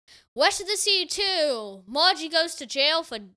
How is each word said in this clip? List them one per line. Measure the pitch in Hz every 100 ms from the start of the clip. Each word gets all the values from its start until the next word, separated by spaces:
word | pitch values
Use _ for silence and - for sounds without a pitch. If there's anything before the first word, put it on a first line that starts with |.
| _ - _
West | - 339 392
of | 370
the | 415
Sea | 415 392 349
two. | - 392 370 302 233 208 196 185
Margie | 269 349 311 320
goes | 330 330 -
to | 262
jail | 277 285 320
for | 320 226 196